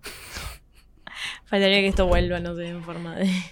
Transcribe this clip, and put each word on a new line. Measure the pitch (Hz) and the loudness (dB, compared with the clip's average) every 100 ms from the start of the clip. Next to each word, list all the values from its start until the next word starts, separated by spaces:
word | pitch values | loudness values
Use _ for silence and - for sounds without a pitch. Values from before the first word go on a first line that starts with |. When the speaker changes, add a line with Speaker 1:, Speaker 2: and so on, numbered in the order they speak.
Speaker 1:
<laughs> | - - - - - - _ _ _ _ - - - - - | -16 -16 -14 -12 -12 -14 _ _ _ _ -18 -12 -10 -12 -2
Speaker 2:
Faltaría | 202 196 202 | 2 6 6
que | 196 | 4
esto | 190 185 | 4 4
vuelva, | 175 180 175 | 4 4 -2
no | 175 170 | -4 -6
sé, | 170 | -8
en | 175 | -10
forma | 170 170 170 165 | -10 -10 -8 -2
de, | 190 185 180 | 0 0 -4